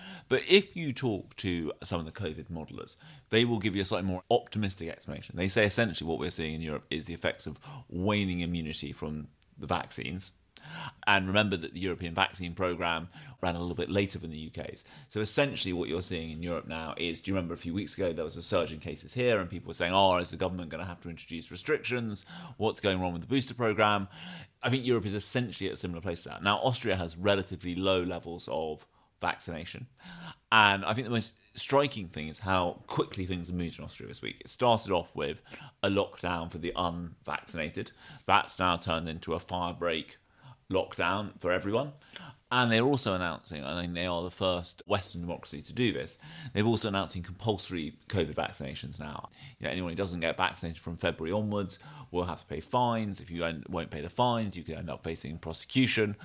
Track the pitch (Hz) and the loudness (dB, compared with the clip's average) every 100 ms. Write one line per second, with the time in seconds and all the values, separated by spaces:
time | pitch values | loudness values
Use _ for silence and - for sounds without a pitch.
0 | - 185 - 131 - 190 202 180 160 120 | -16 -12 2 2 8 6 6 -4 -4 0
1 | 131 98 - - 98 87 80 - - 90 | 0 0 -4 -4 0 0 0 -4 -2 -2
2 | 80 - 98 78 73 82 78 50 - - | -4 -6 -6 -6 -8 -8 -8 -12 -14 -16
3 | - - - 110 120 113 107 98 92 101 | -20 -20 2 4 4 2 0 0 2 0
4 | 95 92 - 120 - 110 101 95 82 - | 0 -2 4 4 4 -2 -2 -2 -8 -10
5 | - 73 - - 92 113 104 107 113 80 | -10 -10 -8 -2 2 6 4 6 2 0
6 | 78 78 76 - 78 78 82 71 - - | -2 0 0 -2 -2 -2 -4 -6 -4 -6
7 | 76 85 85 - - 76 - 143 - 87 | -4 -2 -2 -2 -6 -10 -14 -18 -8 -2
8 | 95 104 95 87 85 87 78 78 71 73 | 2 2 2 0 0 -2 -2 -6 -6 -6
9 | 78 76 73 _ _ - 71 87 - - | -6 -6 -10 _ _ -12 -2 -2 -2 -8
10 | 55 92 - - _ - - - - - | -6 -6 -8 -14 _ -20 -16 -10 -12 -2
11 | - 98 92 101 104 95 80 85 95 87 | 6 6 6 6 6 2 -2 -4 -2 -2
12 | 87 85 95 - 90 85 92 85 85 82 | -2 2 2 2 -6 0 0 2 0 0
13 | 87 - - - 90 87 87 85 80 98 | -4 -14 -18 -4 -2 0 -2 -2 0 2
14 | 101 - 82 78 78 82 - - - - | 2 -2 -8 -8 -10 -8 -10 -10 -16 -20
15 | 143 104 107 - 139 - 95 87 60 82 | -8 -2 0 2 2 0 -2 -2 0 -2
16 | 92 87 80 78 87 82 - 80 80 - | -2 -4 -6 -6 -4 -4 -4 -8 -6 -4
17 | 85 80 - 95 85 85 87 87 98 - | -4 -4 0 0 0 -4 -4 -4 -4 0
18 | 92 80 80 82 85 95 80 80 82 73 | 0 0 -4 -4 0 2 2 -2 -8 -10
19 | - 127 123 110 87 87 - 82 87 92 | -8 0 4 4 2 -4 -6 0 4 8
20 | 98 90 87 85 92 90 85 78 90 87 | 8 8 2 0 -2 -2 -6 -6 -8 -8
21 | 85 78 - 82 - 87 - 151 - 123 | -10 -12 -10 -10 -8 -8 -2 -2 0 -2
22 | 113 101 - 170 175 - 104 - - 92 | -2 -6 -10 -16 -14 0 0 2 2 2
23 | 90 87 85 135 127 120 117 104 104 104 | 2 -2 0 0 0 0 2 6 6 6
24 | 98 - 180 175 - _ 123 131 123 120 | 0 -10 -14 -14 -16 _ 0 2 4 2
25 | 101 101 - 127 123 - 95 - 90 85 | 2 -2 -2 -2 -2 -2 -4 -4 -4 -4
26 | 95 85 - - 98 104 127 120 117 92 | -4 -6 -6 -2 2 4 4 2 2 0
27 | 85 82 98 98 92 90 90 87 95 95 | 0 0 4 4 2 -6 -4 0 4 4
28 | 90 87 82 87 - 71 80 76 - _ | 2 -2 -6 -10 -4 -4 -2 -6 -12 _
29 | _ - 90 - - 80 85 - - _ | _ -4 -2 -2 -4 -8 -8 -10 -14 _
30 | 180 175 - - - 113 104 98 90 110 | -18 -16 -16 -12 4 8 8 6 2 -2
31 | 113 117 110 - _ - - 139 143 123 | 0 0 -2 -8 _ -4 4 6 4 0
32 | 87 - 78 78 95 95 87 - - - | -8 -6 -8 -6 2 4 4 -2 -6 -2
33 | - - 92 90 85 90 85 - 76 - | -2 -2 -4 -4 -2 -2 -2 -6 -12 -12
34 | - - 55 - - - 123 113 107 90 | -12 -10 -10 -10 -10 2 6 6 4 0
35 | - - 73 80 - - - - 101 98 | 0 -4 -4 -4 -10 -18 -18 -2 2 2
36 | 98 - 87 87 82 82 85 - 90 85 | 2 -2 -4 -2 -4 -6 -4 0 0 -2
37 | 85 - - - - 85 78 87 - - | -8 -10 -6 -6 -6 -6 -4 -4 -8 -10
38 | - - - 98 - - 92 85 - 82 | -20 -8 4 4 4 2 4 4 2 0
39 | 85 82 - 80 - 90 87 82 87 82 | 0 -6 -2 -4 -2 -2 -2 0 0 0
40 | - - _ _ - - - 92 - - | -2 -12 _ _ -20 -18 -2 0 0 0
41 | 87 98 101 - 90 90 98 110 143 143 | 0 0 -2 -4 0 2 2 0 -2 -8
42 | - - - - - 123 123 113 127 139 | -16 -16 -16 -16 -2 2 6 6 6 4
43 | 113 92 87 78 - 76 67 85 87 87 | 2 2 0 -4 -8 -8 -4 -4 -2 -2
44 | 90 87 90 - 95 87 85 - - 101 | 0 0 -2 0 2 2 0 -8 0 0
45 | - 87 85 85 - 73 - 90 123 71 | 0 -6 -6 -6 -8 -12 -8 0 2 2
46 | 64 - - - 143 - 107 110 113 98 | -4 -10 -16 -14 -6 2 4 4 2 0
47 | 87 92 85 90 113 101 - 90 76 - | 0 -4 -8 -4 0 0 0 -4 -4 -8
48 | - 101 78 73 - - 69 67 - - | -4 0 0 0 -4 -4 -8 -8 -10 -10
49 | 76 73 - - - - - 82 87 85 | -10 -10 -12 -14 -20 -8 -4 -2 -4 -2
50 | 98 87 82 80 92 - 85 82 - 85 | -2 0 -2 0 0 -2 -8 -8 -8 -2
51 | 87 78 80 104 107 104 95 - - - | -2 0 0 0 0 -2 -2 -6 -14 -18
52 | - 87 87 80 - - - 123 123 113 | -6 -2 -2 -4 -6 -8 -2 0 2 2
53 | 107 95 - 85 85 82 - 87 80 78 | -2 -6 -6 -2 -2 -2 -4 -4 -4 -6
54 | 82 - 123 117 107 87 78 80 85 67 | -6 2 2 4 0 -4 -8 -8 -6 -6
55 | 82 82 69 82 80 80 - 131 127 - | -4 -6 -6 -8 -6 -6 -2 4 4 4
56 | 107 104 | 2 0